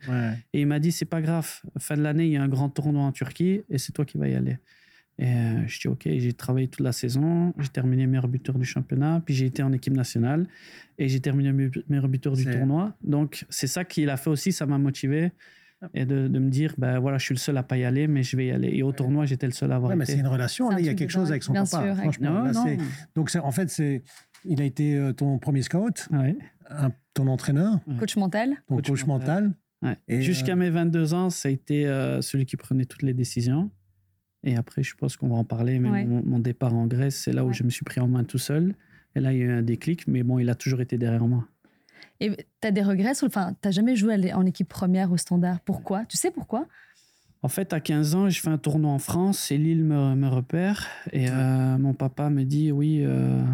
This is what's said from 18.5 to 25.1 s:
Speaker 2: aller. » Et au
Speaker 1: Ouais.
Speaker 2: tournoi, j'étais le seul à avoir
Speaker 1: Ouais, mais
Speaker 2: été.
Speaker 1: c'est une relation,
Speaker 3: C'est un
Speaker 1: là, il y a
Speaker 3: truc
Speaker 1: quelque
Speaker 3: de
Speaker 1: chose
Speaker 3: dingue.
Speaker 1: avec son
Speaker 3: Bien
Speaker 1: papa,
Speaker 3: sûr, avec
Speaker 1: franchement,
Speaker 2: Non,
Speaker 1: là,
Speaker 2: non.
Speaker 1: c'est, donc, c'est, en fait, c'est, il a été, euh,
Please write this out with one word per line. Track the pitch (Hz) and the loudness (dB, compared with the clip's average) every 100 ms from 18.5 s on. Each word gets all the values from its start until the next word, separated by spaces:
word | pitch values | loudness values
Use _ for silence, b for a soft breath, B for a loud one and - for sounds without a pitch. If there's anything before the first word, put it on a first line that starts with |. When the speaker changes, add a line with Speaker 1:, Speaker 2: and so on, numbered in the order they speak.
Speaker 2:
aller. » | 127 123 | 0 0
Et | 131 | 0
au | 135 | -2
Speaker 1:
Ouais. | |
Speaker 2:
tournoi, | 131 127 147 | 0 0 2
j'étais | 143 127 | 0 -2
le | 127 | -4
seul | - 139 | -2 0
à | |
avoir | 127 127 | 0 2
Speaker 1:
Ouais, | |
mais | 175 | 0
Speaker 2:
été. | 135 | 0
Speaker 1:
c'est | 143 | 0
une | 131 | 2
relation, | 131 123 - 247 | 0 -2 0 0
Speaker 3:
C'est | |
un | 190 | 2
Speaker 1:
là, | |
il | |
y | 160 | 0
a | |
Speaker 3:
truc | 175 | 0
Speaker 1:
quelque | 151 | 0
Speaker 3:
de | |
Speaker 1:
chose | 185 | 0
Speaker 3:
dingue. | 165 | 0
Speaker 1:
avec | 143 | -2
son | - | 0
Speaker 3:
Bien | 135 | 0
Speaker 1:
papa, | 190 165 | 0 0
Speaker 3:
sûr, | 196 | 0
avec | 190 | 0
Speaker 1:
franchement, | 180 - 147 | -2 0 0
Speaker 2:
Non, | 190 | 2
Speaker 1:
là, | 254 | 2
Speaker 2:
non. | 226 | 2
Speaker 1:
c'est, | 240 175 135 135 B | 2 0 -4 -8 B
donc, | 160 147 | -2 0
c'est, | 175 | 0
en | 139 | -2
fait, | 127 175 | -2 -2
c'est, | - 143 135 - B B - | 0 0 -2 -6 B B -14
il | 190 143 | -4 0
a | |
été, | 143 139 147 143 | 0 0 0 2
euh, | 135 | 0